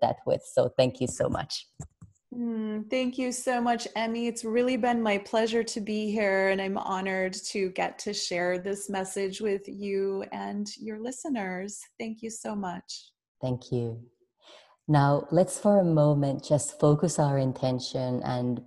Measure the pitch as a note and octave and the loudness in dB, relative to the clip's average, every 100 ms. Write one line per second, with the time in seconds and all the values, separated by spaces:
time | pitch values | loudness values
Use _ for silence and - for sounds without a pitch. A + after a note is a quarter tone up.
0 | A#2+ A#2+ - - - - B2+ - B2+ B2 | 0 0 -2 -2 2 2 2 4 2 2
1 | B2 - B2 B2 - - - _ - _ | -4 0 -2 0 -4 -10 -12 _ -20 _
2 | - _ _ B3 A#3 A3 G#3+ G#3+ G#3+ B3+ | -20 _ _ -6 -4 -2 -4 -4 -4 -2
3 | B3+ B3+ B3+ B3 - B3 A#3+ A3+ G#3+ G#3 | -2 -2 -4 -2 -2 0 0 0 -2 -4
4 | A3+ A#3 A#3 A3+ A3 A#3 B3 B3+ A#3+ A#3+ | -4 -2 -4 -4 -2 0 2 2 2 2
5 | A3 G3+ G3 A3+ A3+ A#3 A3+ A#3+ G3+ G#3+ | 2 0 2 0 2 0 -2 -4 -4 -2
6 | G#3+ G#3+ G3+ F#3+ F#3+ F#3+ F#3+ G3+ - F#3+ | -2 0 2 4 4 2 0 -4 -2 -2
7 | F#3+ F#3+ F#3 F#3+ - G#3 F#3 F3+ F3 - | -2 -2 -2 -4 -6 -4 -2 -2 -4 -4
8 | - G#3 - F3 F3+ F3+ F#3 G3 - G3 | -6 -6 -4 -2 0 -2 -4 -6 -4 -6
9 | F#3+ G3+ G3 F#3+ G#3+ G3 G3+ G3 G3+ G3 | -4 -4 -4 -2 -2 -2 -4 -8 -4 -2
10 | G3 G3 G3+ G3+ G3+ G3+ G#3 - A3 G#3+ | -2 -4 -6 -8 -6 -6 -6 -8 -10 -8
11 | A#3 C4+ E4 A#3+ F#3+ F#3 G3 - - _ | -8 -8 -4 -4 -2 -6 -8 -12 -16 _
12 | A3+ A3 A3+ A3+ A3 G#3 F#3 F3+ - - | -10 -8 -10 -8 -6 -4 -6 -8 -10 -16
13 | - _ _ _ B2+ B2 - B2 A#2 A2+ | -16 _ _ _ -4 -4 -2 -2 -2 -6
14 | A#2+ _ _ _ - - _ _ - D3 | -14 _ _ _ -20 -20 _ _ 2 6
15 | C#3 C#3+ - D#3+ F#3 - G#3 G3+ F3+ D#3 | 6 4 4 2 2 2 4 6 6 6
16 | D3 C#3+ C#3 C3 - D3 - - D3+ D3 | 6 4 2 -2 0 0 0 2 6 6
17 | F3 - D3 C#3 C3 B2+ C3 B2+ - C3+ | 4 2 2 4 2 0 0 0 -2 -4
18 | B2+ B2 - B2+ B2 A#2+ | -2 -2 -2 -2 -2 -4